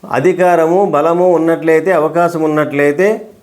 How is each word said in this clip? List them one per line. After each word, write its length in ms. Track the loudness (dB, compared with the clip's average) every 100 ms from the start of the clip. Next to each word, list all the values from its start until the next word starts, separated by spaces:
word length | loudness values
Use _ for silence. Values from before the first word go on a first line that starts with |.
| -4 -2
అధికారము, 600 | 0 2 2 2 2 2 0
బలము 320 | 0 0 0 2 2
ఉన్నట్లయితే, 540 | 0 -2 0 0 2 0
అవకాశం 400 | 0 0 -2 -2 -2
ఉన్నట్లయితే 580 | -2 -2 0 -2 0 0 -2 -8 -20